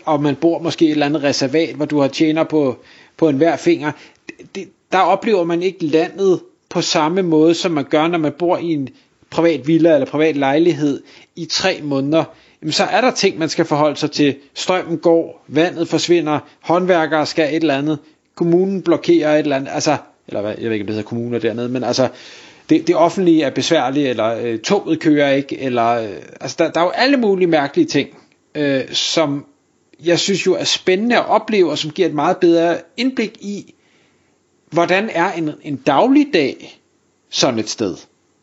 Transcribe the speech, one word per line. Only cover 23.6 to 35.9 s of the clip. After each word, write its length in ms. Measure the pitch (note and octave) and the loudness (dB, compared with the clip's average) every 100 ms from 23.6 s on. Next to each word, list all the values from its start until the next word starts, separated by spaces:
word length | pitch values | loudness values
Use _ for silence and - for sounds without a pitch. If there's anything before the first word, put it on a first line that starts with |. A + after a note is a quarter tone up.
| B2 D#3+ B2+ C#3 C3+ | 0 0 0 0 -2
eller, 160 | A2+ A2 A2+ | 0 -2 -2
øh, 180 | A#2+ A2 | -4 -6
toget 400 | - G3+ - D#3+ | -2 -2 0 0
kører 320 | D#3+ D3 C#3+ | 2 4 4
ikke, 280 | C#3 C#3 - | 2 -2 -6
eller, 260 | C3 A#2+ A#2 | -4 0 0
øh, 200 | A#2+ G#2+ D#2+ - - | 0 -4 -10 -16 -14
altså, 140 | - - | -10 -2
der, 120 | D#3+ | -2
der 80 | D#3+ | 0
er 40 | |
jo 60 | F3 | -2
alle 280 | - C4 C#4 | 0 0 2
mulige 300 | G#3+ F#3+ F3 | 2 2 2
mærkelige 400 | D#3 C#3 F3 D3+ | 2 0 0 0
ting, 220 | C#3+ - - _ _ _ D3+ | 0 -4 -10 _ _ _ -4
øh, 260 | C#3+ C3+ - | -2 -2 -4
som 520 | - - E3 D3 C#3+ C#3 _ _ _ _ _ E3 | -6 -2 0 -2 -4 -10 _ _ _ _ _ -2
jeg 140 | E3+ | 0
synes 260 | - F#3+ F#3+ | 0 -2 0
jo 80 | F3 | 0
er 80 | |
spændende 540 | C#3 - - F#3 A#3 G#3+ | -2 -2 0 0 2 0
at 80 | - | 2
opleve, 460 | G#3+ A3+ G#3+ E3 | 0 2 2 2
og 60 | C#3+ | 0
som 140 | D3+ | -6
giver 160 | F#3+ E3 | -2 -2
et 60 | |
meget 240 | D3+ D#3+ F3+ | 0 -2 2
bedre 400 | F3 E3+ E3+ E3 - - | 4 4 2 -2 -6 -4
indblik 400 | C4 C4 G#3+ - | -4 -2 -6 -8
i, 320 | G3+ G3+ - _ _ _ _ _ _ _ _ _ _ | -12 -12 -14 _ _ _ _ _ _ _ _ _ _
hvordan 380 | D#3 F3 F#3 A3 | 0 2 0 0
er 180 | E3 F#3 | -2 -2
en, 200 | E3+ D#3 - | -2 -6 -8
en 140 | D#3 C3+ | -10 -4
dagligdag 1080 | D3+ | 0